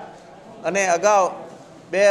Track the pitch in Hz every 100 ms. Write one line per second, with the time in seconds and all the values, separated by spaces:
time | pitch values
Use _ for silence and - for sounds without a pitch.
0 | - - - - - - 160 190 190 170
1 | 202 208 180 185 - - - - - 180
2 | 202